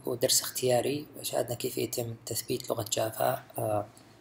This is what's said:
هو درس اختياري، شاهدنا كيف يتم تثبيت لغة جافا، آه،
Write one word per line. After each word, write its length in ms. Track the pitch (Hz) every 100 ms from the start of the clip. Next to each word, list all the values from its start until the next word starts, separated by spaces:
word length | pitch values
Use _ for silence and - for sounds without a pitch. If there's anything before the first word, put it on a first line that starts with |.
| 135
هو 60 |
درس 280 | 123 127 -
اختياري، 640 | - - 127 123 120 147 147 -
شاهدنا 320 | - 139 120
كيف 240 | 120 127 -
يتم 360 | 117 - 117 113 -
تثبيت 440 | 117 - 123 -
لغة 140 | - 107
جافا، 500 | - 110 - 131 127 - -
آه، 280 | 113 104 104 - - -